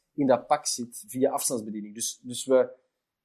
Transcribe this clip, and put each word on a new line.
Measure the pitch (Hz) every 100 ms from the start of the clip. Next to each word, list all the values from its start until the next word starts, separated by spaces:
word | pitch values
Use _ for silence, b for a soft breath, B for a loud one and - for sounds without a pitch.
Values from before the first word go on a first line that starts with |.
| _
in | - 139
dat | 120 -
pak | 147 -
zit | - 120 - -
via | 131 135
afstandsbediening. | 135 - 127 107 107 104
Dus, | 107 113 -
dus | 127 120 -
we, | 131 123 - _ _ _ _